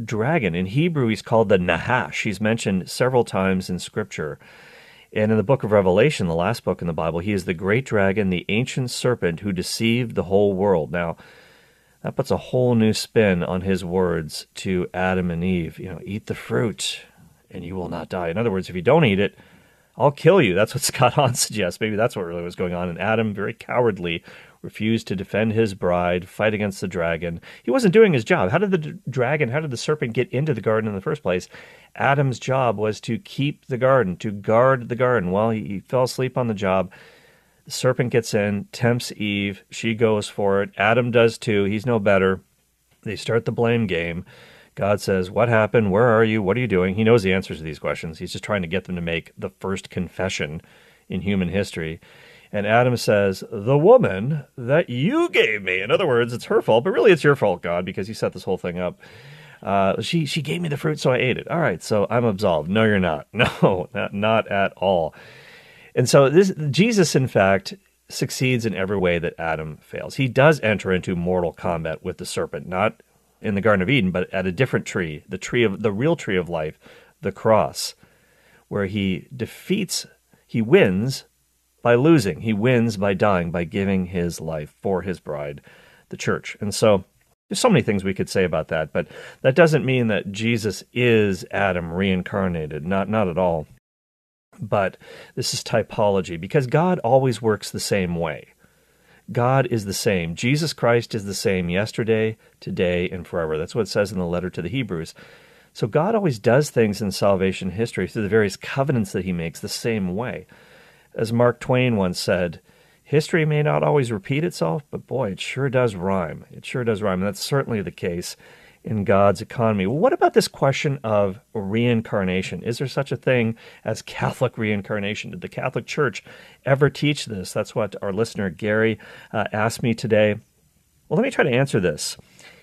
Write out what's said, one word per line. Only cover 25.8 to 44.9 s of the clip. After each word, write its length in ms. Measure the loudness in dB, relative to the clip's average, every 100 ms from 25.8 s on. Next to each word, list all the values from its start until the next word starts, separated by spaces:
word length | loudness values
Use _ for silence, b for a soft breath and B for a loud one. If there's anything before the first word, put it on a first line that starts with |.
| 0 0 2 -2 -4
fight 260 | -2 -2
against 280 | 0 -4 -4
the 60 | -6
dragon. 540 | -4 -2 -2 -6 -8 B B
He 80 | -2
wasn't 220 | 2 4
doing 200 | 6 6
his 100 | 4
job. 260 | 2 2 2
How 80 | 2
did 140 | 2
the 60 | -2
d-, 160 | -4 -10 -6
dragon, 400 | -2 0 0 0
how 100 | -2
did 120 | -4
the 60 | -6
serpent 360 | -4 -2 -2
get 180 | -2 -2
into 220 | -2 -2
the 80 | -2
garden 260 | 0 0 0
in 80 | -4
the 60 |
first 200 | -6 -4
place? 280 | -2 -2 -4 B B B B -2
Adam's 440 | 2 2 2 -2
job 380 | -2 0 0 0
was 240 | -2 -2
to 180 | -6 -6
keep 460 | -6 -4 -4 -4 -8
the 120 | 0
garden, 380 | 4 4 2 -2
to 140 | -6
guard 580 | -6 2 4 6 4 -2
the 60 | 0
garden. 360 | 2 2 2
Well, 180 | 0 0
he, 140 | 0
he 160 | -4 -8
fell 220 | -2 0
asleep 340 | 0 -2 -4 -2
on 100 | -4
the 60 |
job. 380 | -2 0 0 0 b b b b b b b -14
The 60 |
serpent 400 | -2 0 0 0
gets 220 | 0 0
in, 320 | -2 0 -2 -6
tempts 400 | -2 0 0 -4
Eve. 500 | -6 -4 -2 -2 -6 _
She 240 | -6 -4 0
goes 320 | 2 2 -2
for 360 | -2 0 2
it. 80 | 0 0
Adam 340 | 2 2 2
does 260 | 4 4 2
too. 280 | 0 2 2
He's 200 | -2 0
no 140 | 0
better. 420 | 4 4 4 0 _ _ _ _ _ _
They 120 | -12 -10
start 300 | -2 0 0
the 60 |
blame 340 | 0 0 2 0
game. 400 | -2 -4 -6 -12 B B B B -4
God 220 | 0